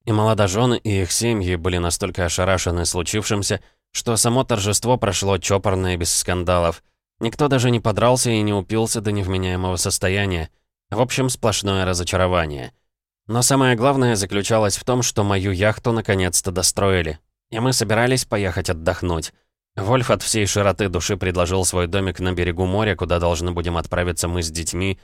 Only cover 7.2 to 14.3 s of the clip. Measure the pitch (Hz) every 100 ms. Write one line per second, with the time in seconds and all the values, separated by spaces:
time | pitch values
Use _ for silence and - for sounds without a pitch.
7.2 | 113 107 147 131 123 117 110 101 113 127
8.2 | 123 113 107 101 90 110 113 117 104 104
9.2 | 92 92 92 90 92 90 98 - 95 98
10.2 | 98 90 80 _ _ _ _ 104 127 -
11.2 | 131 - 117 98 101 95 92 87 87 92
12.2 | 90 90 80 71 87 _ _ _ _ _
13.2 | - 117 120 135 127 120 131 139 123 110
14.2 | 98